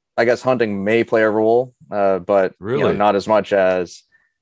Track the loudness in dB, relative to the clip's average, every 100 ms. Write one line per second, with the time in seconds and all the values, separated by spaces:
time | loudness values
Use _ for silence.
0 | _ -2 0 0 0 -2 -2 -2 0 0
1 | 0 0 2 2 2 2 -2 _ -10 -2
2 | 0 0 0 0 0 -4 -6 -2 -2 0
3 | 0 0 0 0 2 0 2 0 -4 -12
4 | _ _ _ _